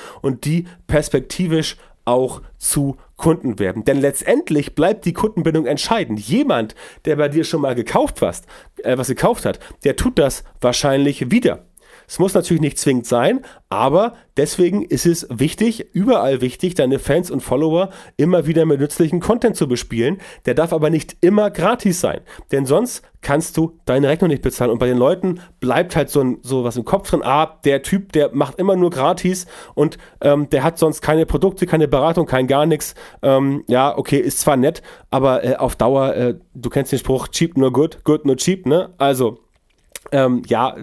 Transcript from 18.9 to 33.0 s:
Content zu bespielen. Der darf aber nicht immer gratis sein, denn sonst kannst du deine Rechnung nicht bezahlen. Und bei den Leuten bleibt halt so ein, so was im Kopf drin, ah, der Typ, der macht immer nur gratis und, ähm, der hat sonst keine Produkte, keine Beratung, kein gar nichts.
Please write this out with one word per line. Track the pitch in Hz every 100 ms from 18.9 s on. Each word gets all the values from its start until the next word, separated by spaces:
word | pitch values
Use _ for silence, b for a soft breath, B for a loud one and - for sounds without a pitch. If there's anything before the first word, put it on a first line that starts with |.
| - 160 175
Content | - 233 233 -
zu | 147
bespielen. | 120 - 117 123 190 B B -
Der |
darf | 127 170
aber | 160 151
nicht | 160 - -
immer | - 208 208
gratis | - 185 247 202 175
sein, | 95 - - B B
denn | 139
sonst | 131 160 240 - b b
kannst | - 143 160 -
du | 165 -
deine | - 131 139
Rechnung | 156 175
nicht | 139
bezahlen. | 131 - 123
Und | 113
bei | 127
den | 123
Leuten | 131 180 185 175 B -
bleibt | 123 127 180 165
halt | 135
so | 147
ein, | 127 117
so | 120 131
was | 120 123
im | 110
Kopf | 196 -
drin, | 156
ah, | - 143 156 - 143
der | 139
Typ, | - 196 196
der | 156 143
macht | 139 139 -
immer | 190
nur | 185 175
gratis | 131 147 180 180 185 - B B
und, | B 160 - B B
ähm, | 143 143 143
der | 139
hat | 143 165
sonst | 160 147
keine | - 160 156
Produkte, | 139 190 190 180
keine | 160 147
Beratung, | 135 156 170
kein | 147 131 127
gar | 139
nichts. | 156 151 - -